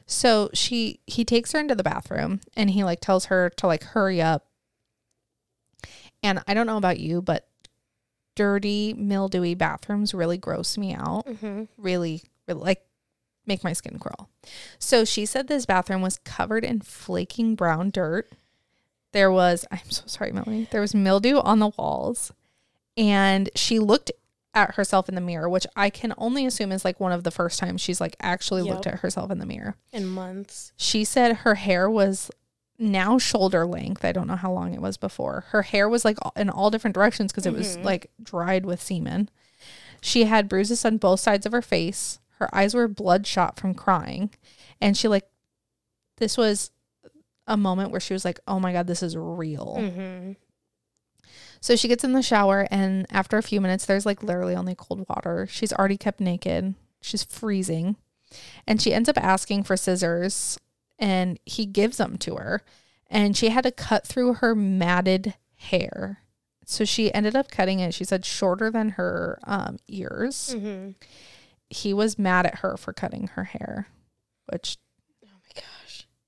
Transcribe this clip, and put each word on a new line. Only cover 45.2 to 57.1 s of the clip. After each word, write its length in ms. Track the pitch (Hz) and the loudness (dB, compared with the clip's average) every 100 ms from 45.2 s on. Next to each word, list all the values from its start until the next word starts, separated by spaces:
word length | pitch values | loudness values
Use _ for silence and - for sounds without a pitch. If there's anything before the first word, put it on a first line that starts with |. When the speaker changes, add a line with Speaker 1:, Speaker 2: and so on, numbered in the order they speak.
| - _ _ _ _ _ _ _ _ - | 0 _ _ _ _ _ _ _ _ -4
Speaker 1:
this 220 | 220 - | -2 2
was 320 | 220 208 - _ _ _ - _ _ _ - | 2 2 -4 _ _ _ -20 _ _ _ -2
a 120 | 214 | 0
moment 320 | 196 185 196 | 2 0 -2
where 100 | 190 | -4
she 140 | - | -4
was 100 | 190 | -4
like, 160 | 190 175 - | -4 -6 -4
"Oh 100 | 190 | -2
my 140 | 185 | 0
God, 140 | 180 175 | 0 0
this 160 | 175 | -2
is 140 | 175 165 | -4 -6
real." 600 | 170 170 160 147 - - | -8 -6 -6 -6 -6 -6
Speaker 2:
Mm-hmm. 540 | 208 180 190 185 185 196 _ _ _ _ _ _ _ _ _ - - - | -6 -6 -10 -12 -14 -16 _ _ _ _ _ _ _ _ _ -20 -20 -6
Speaker 1:
So 120 | - | 2
she 140 | 240 233 | 2 4
gets 160 | 240 | 2
in 80 | 269 | 4
the 100 | 254 | 2
shower, 460 | 247 220 202 196 196 | 4 4 6 4 2
and 360 | 196 190 190 185 | 0 2 0 -2
after 280 | 196 190 214 | -2 0 0
a 40 | |
few 180 | 220 208 | 0 0
minutes, 260 | 185 190 - | 2 0 2
there's, 200 | 196 202 | 0 0
like, 160 | 202 | -2
literally 320 | 208 180 180 | -2 -2 -2
only 200 | 180 185 | -2 -4
cold 340 | 180 - 180 185 | -6 -8 -8 -6
water. 400 | - - 170 190 | -6 -4 -4 -6
She's 220 | - 220 | -4 -2
already 240 | - 196 202 | 2 2 0
kept 240 | 208 - | -2 -2
naked. 540 | 185 175 185 165 190 190 _ _ | -2 -2 -2 -2 -2 -6 _ _
She's 240 | - | -8